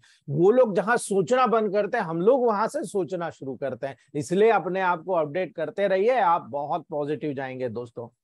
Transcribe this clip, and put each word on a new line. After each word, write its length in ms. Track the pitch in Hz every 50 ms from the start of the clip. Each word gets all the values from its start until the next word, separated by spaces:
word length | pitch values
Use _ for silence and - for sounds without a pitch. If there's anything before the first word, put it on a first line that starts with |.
| _ _ _ _ -
वो 240 | - 139 151 175 196
लोग 240 | 233 254 254 226 185
जहां 220 | 185 180 208 240
सोचना 500 | 269 - - 208 196 180 - 247 262 254
बंद 240 | 226 220 226 214 208 175
करते 240 | 208 202 190 -
हैं, 60 | 240 190
हम 180 | 160 165 170
लोग 240 | 175 220 269 269 247
वहां 220 | 233 208 196 220
से 160 | 214 - 302 339
सोचना 440 | 180 - 202 175 143 185 175 170 160
शुरू 260 | - - 147 131 131
करते 320 | 104 139 135 127 117 -
हैं, 100 | 135 135 _ _ _ -
इसलिए 340 | 147 143 - 175 196 214 226
अपने 300 | 214 196 156 185 180 190
आप 220 | 190 180 180 165 156
को 100 | 180 190
अपडेट 400 | 165 156 147 143 185 185 165 -
करते 320 | - 156 151 151 196 202
रहिए, 320 | 196 190 190 196 233 262 247
आप 280 | 196 175 170 175 143 120
बहुत 360 | - 143 147 143 160 175 - -
पॉजिटिव 440 | 165 147 147 143 156 151 160 151 139
जाएंगे 360 | 135 135 131 131 127 131 123
दोस्तों 360 | 107 117 123 117 - 127 120 117 _ _